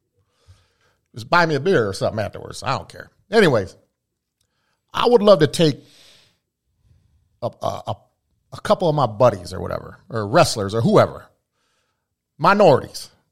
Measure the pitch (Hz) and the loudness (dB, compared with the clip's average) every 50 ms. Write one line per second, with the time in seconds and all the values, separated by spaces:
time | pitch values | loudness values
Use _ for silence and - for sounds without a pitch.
0 | _ _ _ _ _ _ _ _ _ _ - _ _ _ _ _ _ _ _ _ | _ _ _ _ _ _ _ _ _ _ -20 _ _ _ _ _ _ _ _ _
1 | _ _ - 117 110 - 165 175 170 165 156 135 139 190 190 139 113 101 95 - | _ _ -20 -16 -8 0 0 2 2 2 0 -2 -2 0 0 0 0 -2 -4 -4
2 | 135 101 85 110 101 - - - - - - - - 120 135 104 - - - - | -6 -6 -4 -4 -8 -8 -8 -14 -16 -16 -16 -10 -6 -6 -6 -6 -8 -12 -20 -20
3 | - - _ _ _ - 196 226 208 160 127 107 95 - - _ _ _ _ _ | -20 -20 _ _ _ -2 2 2 4 4 4 2 -2 -4 -10 _ _ _ _ _
4 | _ _ _ _ _ _ _ _ _ _ _ _ _ _ _ _ _ _ - - | _ _ _ _ _ _ _ _ _ _ _ _ _ _ _ _ _ _ -6 -2
5 | - 233 240 226 202 214 196 165 156 135 - - 170 156 127 - - _ _ _ | 0 2 2 4 6 6 6 6 4 0 2 2 0 0 0 -2 -10 _ _ _
6 | _ _ _ _ _ _ _ _ _ _ _ _ _ _ _ _ _ _ _ _ | _ _ _ _ _ _ _ _ _ _ _ _ _ _ _ _ _ _ _ _
7 | _ _ _ _ _ _ _ - - 113 - - - 107 98 98 - - 101 - | _ _ _ _ _ _ _ -10 -10 -10 -10 -8 -8 -8 -8 -8 -10 -12 -12 -12
8 | _ _ _ _ _ _ _ _ _ _ - - - - 208 - 190 165 147 151 | _ _ _ _ _ _ _ _ _ _ -20 -10 -2 -2 -2 0 0 -2 0 0
9 | 135 110 107 101 127 123 117 98 90 87 92 90 90 92 87 82 - - - - | -2 -2 0 2 2 2 2 0 -10 -12 -12 -10 -10 -8 -10 -10 -12 -14 -20 -20
10 | _ - 120 113 104 101 120 135 127 - - 117 98 98 101 113 113 190 214 147 | _ -10 -8 -8 -6 -2 2 2 2 2 0 -6 -6 -4 -4 -2 -2 2 4 4
11 | 110 80 67 - - _ _ _ _ _ _ _ _ _ _ _ _ _ _ _ | 2 2 0 -12 -20 _ _ _ _ _ _ _ _ _ _ _ _ _ _ _
12 | _ _ _ _ _ _ _ - 143 175 196 208 208 170 135 113 - - - - | _ _ _ _ _ _ _ -2 0 2 4 6 6 6 6 4 0 -6 -16 -18
13 | - - _ _ _ _ | -18 -18 _ _ _ _